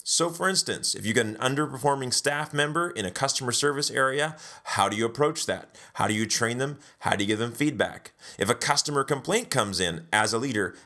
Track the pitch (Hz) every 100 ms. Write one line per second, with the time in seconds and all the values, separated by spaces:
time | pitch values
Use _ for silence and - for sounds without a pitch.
0 | - - 170 170 185 190 - 87 - 98
1 | 101 113 110 107 131 139 147 135 143 139
2 | 127 - 139 143 151 147 147 156 175 -
3 | 95 - 139 - 123 117 143 143 147 123
4 | 135 139 151 160 - - - - 101 104
5 | 113 120 147 160 - 92 - - - -
6 | 101 107 107 - 117 123 139 147 - -
7 | - 98 101 107 120 113 147 117 90 -
8 | - - - - 98 - 139 143 - 143
9 | 135 139 143 214 247 131 101 90 90 82
10 | - 107 107 113 135 110 95 -